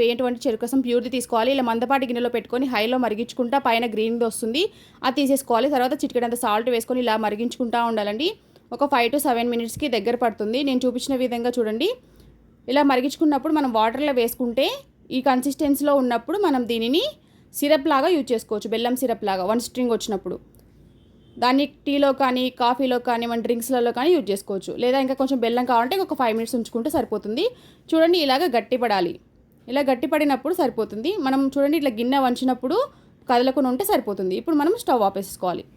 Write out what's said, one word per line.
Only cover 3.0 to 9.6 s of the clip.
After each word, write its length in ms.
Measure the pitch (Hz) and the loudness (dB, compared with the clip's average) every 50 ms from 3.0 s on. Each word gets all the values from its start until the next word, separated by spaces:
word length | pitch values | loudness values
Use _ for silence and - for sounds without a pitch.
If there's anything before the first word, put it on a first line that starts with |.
| 254 | 0
మరిగించుకుంటా 540 | 226 214 208 233 233 - - 254 233 233 277 269 | 0 -2 -4 -6 -6 -4 -4 -2 0 0 0 2
పైన 200 | 254 233 226 240 233 208 | 2 2 2 0 -2 -2
గ్రీన్ది 300 | 208 220 226 233 233 233 226 | -2 -2 0 0 0 -2 -2
వస్తుంది, 340 | 220 - - 220 233 294 381 440 - - - - - - - | -2 -4 -4 -2 -2 0 -2 -2 -4 -10 -20 -20 -12 -4 -2
అది 100 | 262 247 294 | -2 0 2
తీసేసుకోవాలి. 500 | 285 254 277 262 - - 240 226 247 285 294 | 2 2 2 2 0 0 0 2 2 2 2
తర్వాత 180 | 262 247 254 277 269 - | 2 0 0 -2 -2 -4
చిటికెడంత 360 | 262 - 247 240 240 233 240 - | -2 -2 -2 -2 -2 -2 -2 0
సాల్ట్ 260 | 233 208 214 233 247 247 | 0 0 0 0 0 -2
వేసుకొని 280 | 233 226 - 254 247 247 | -2 -2 -2 -2 -2 0
ఇలా 120 | 233 214 220 220 | 0 0 0 0
మరిగించుకుంటా 540 | 214 208 208 233 240 - - 254 233 214 233 233 233 | -2 -2 -2 -4 -4 -4 -4 -4 -2 0 0 0 0
ఉండాలండి. 380 | 226 214 208 208 208 220 294 370 440 - _ _ _ - _ - - | 0 -2 -2 -2 -2 -2 -2 -4 -4 -6 _ _ _ -20 _ -12 -6
ఒక 80 | 240 277 277 285 | -2 -2 2 2
five 160 | 254 240 233 247 | 2 2 2 2
to 40 | 294 285 | 0 0
seven 200 | 302 240 233 233 240 240 | 0 0 0 0 0 -2
మినిట్స్‌కి 340 | 233 | -2